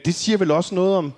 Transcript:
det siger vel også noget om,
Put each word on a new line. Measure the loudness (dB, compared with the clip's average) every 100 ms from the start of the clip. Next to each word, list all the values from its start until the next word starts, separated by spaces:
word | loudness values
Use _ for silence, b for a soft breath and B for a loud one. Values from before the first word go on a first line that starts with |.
| -2
det | -2
siger | 0 0
vel | 2
også | 0 0 0
noget | 2 0
om, | -2